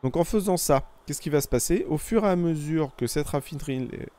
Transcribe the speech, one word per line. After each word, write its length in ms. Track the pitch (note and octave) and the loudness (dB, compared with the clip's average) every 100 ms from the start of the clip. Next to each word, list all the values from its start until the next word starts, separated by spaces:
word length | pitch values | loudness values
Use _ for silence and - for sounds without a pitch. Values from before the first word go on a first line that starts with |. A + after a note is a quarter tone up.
Donc 140 | C3 D3+ | -2 0
en 60 | |
faisant 340 | E3+ G#3+ G3 F3+ | 2 2 2 0
ça, 300 | - C#3 - - - | 4 2 2 -16 -12
qu'est-ce 160 | C#3+ | -8
qui 100 | - | 0
va 100 | C#3+ | 0
se 60 | C#3 | 2
passer ? 380 | B2+ - F3 F#4 | 0 2 0 0
Au 80 | D3+ | -4
fur 280 | - A3 G#3 | 0 2 4
et 40 | |
à 60 | F3+ | 2
mesure 600 | E3+ D#3 D3 D#3+ D3 - | 2 0 0 0 -2 -2
que 120 | A#2+ | -2
cette 200 | - D3 | -2 -2
raffinerie 640 | C#3+ - D3 - C3 B2+ - - | -2 -4 -10 -6 -4 -4 -8 -12